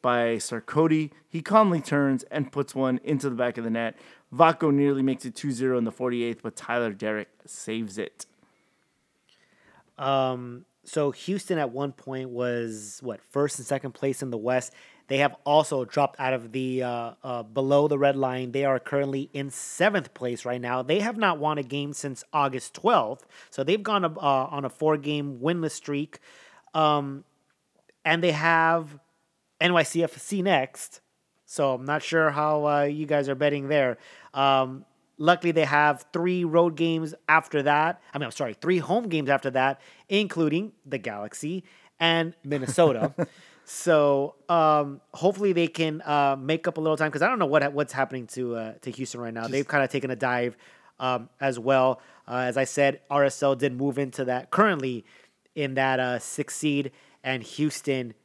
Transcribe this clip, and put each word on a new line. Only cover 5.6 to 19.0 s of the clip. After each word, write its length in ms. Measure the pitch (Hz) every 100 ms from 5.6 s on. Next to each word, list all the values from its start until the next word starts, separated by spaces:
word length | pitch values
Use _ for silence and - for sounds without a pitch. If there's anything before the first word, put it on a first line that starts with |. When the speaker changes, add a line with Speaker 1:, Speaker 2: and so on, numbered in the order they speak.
| 131 127
Speaker 1:
in 80 |
the 80 | 113
forty-eighth, 500 | - 127 120 120 113
but 140 | 117 -
Tyler 360 | - 120 117
Derrick 340 | 101 107 107 101 _
saves 540 | - - - 113 110 98
it. 260 | 104 _ - _ _ _ _ _ _ _ _ _ _ _ _ _ _ _ _ -
Speaker 2:
Um, 680 | 135 135 131 127 123 120 - _
so 260 | - - 143
Houston 460 | - - 196 - 170
at 120 | 139
one 220 | 123 143
point 380 | 131 - 131 131
was, 680 | 120 123 120 117 110 104 -
what, 200 | 127 104
first 360 | _ 139 143 -
and 80 | 123
second 260 | 135 135
place 300 | - 139 131
in 80 | 131
the 60 | 117
West. 340 | 113 127 123 - - _ _
They 120 | 139
have 180 | 143 139
also 400 | - 151 147 139
dropped 340 | 120 - 139 -
out 140 | 131
of 200 | 131 113
the, 300 | 127 131 127
uh, 300 | 123 120 117 -
uh, 200 | 135 123
below 460 | 110 113 135 143 147
the 100 | 143
red 180 | 139 135
line. 360 | 131 127 127
They 120 | 123
are 140 | 139 131
currently 500 | - 139